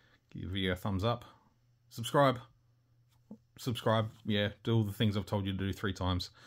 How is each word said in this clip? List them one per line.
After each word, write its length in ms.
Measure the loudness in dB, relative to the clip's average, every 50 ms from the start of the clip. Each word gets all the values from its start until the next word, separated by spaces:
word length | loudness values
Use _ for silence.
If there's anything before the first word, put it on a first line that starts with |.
| _ _ _ _ _ _
Give 120 | -12 -10 -8
the 60 | -6
video 240 | -4 -2 0 0 0
a 40 |
thumbs 260 | -2 -2 -4 -2 -2 0
up. 220 | -2 -2 -4 -6 -14 -20 -20 _ _ _ _ _ _ _ _ _ _
Subscribe. 500 | -12 -10 -6 0 4 4 6 4 4 0 -4 -16 _ _ _ _ _ _ _ _ _ _ _ _ _ _ _ -20 -20 -20 _ _ _ -10
Subscribe. 520 | -6 -4 -4 -2 0 2 2 2 2 -2 -4 -8 -4
Yeah, 240 | 0 2 2 2 2 0 -4 -2
do 100 | 2 2
all 80 | 2 2
the 100 | 2 2
things 240 | 2 2 2 2
I've 100 | 0 -2
told 200 | -2 -2 -2 0
you 60 | -2 -2
to 60 | -2
do 140 | -2 -2 -4
three 200 | -2 -4 -4 -2
times. 380 | 0 0 0 0 0 -2 -4 -10 -18 -20